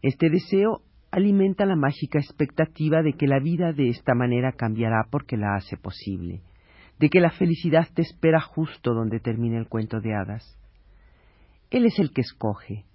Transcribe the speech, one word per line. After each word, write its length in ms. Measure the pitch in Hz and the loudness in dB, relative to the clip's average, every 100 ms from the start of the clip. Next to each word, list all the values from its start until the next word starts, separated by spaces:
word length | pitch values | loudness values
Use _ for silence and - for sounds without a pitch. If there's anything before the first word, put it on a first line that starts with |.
Este 280 | 135 135 165 | -2 2 2
deseo 520 | 170 - 196 208 220 _ _ _ | 2 0 0 0 -2 _ _ _
alimenta 540 | - 202 196 196 185 196 | 0 2 4 2 2 0
la 120 | 175 | 2
mágica 420 | 139 147 143 151 | 0 -2 -4 -2
expectativa 840 | 143 - 147 - 156 - 156 160 | -4 -4 -4 -2 -4 -2 0 2
de 120 | 156 | 0
que 120 | - 143 | 0 0
la 140 | 135 | 2
vida 320 | 143 170 175 | 0 -2 -2
de 160 | 147 131 | 0 0
esta 280 | 120 - 120 | 0 0 0
manera 360 | 123 120 127 | 2 0 -2
cambiará 540 | 123 117 110 113 113 110 | -2 -4 -2 0 0 0
porque 280 | 147 - 113 | -6 -4 -4
la 180 | 104 101 | -2 -2
hace 220 | - - | -6 -12
posible, 640 | 90 - - 95 87 87 - _ _ - - _ | -12 -12 -10 -8 -8 -12 -16 _ _ -20 -20 _
de 100 | 151 | 4
que 120 | 185 | 6
la 80 | 170 | 4
felicidad 580 | - 175 165 170 156 165 | 2 0 0 2 2 2
te 80 | - | -2
espera 400 | 165 - 160 160 | -4 0 2 2
justo 520 | - - 160 - - | 0 -6 -6 -4 -4
donde 280 | 113 113 113 | -2 -2 -4
termina 360 | 117 113 117 113 | -4 -2 -2 -4
el 120 | 113 | -4
cuento 320 | 113 110 113 | -6 -4 -6
de 120 | 110 | -4
hadas. 460 | 107 98 107 - - - _ _ - _ _ _ _ _ _ _ | -4 -6 -10 -14 -20 -20 _ _ -20 _ _ _ _ _ _ _
Él 160 | 254 233 | 2 2
es 140 | - | 2
el 120 | 156 | -2
que 100 | - | 0
escoge 640 | 120 - 113 101 - 104 - | -4 -4 -6 -6 -10 -14 -14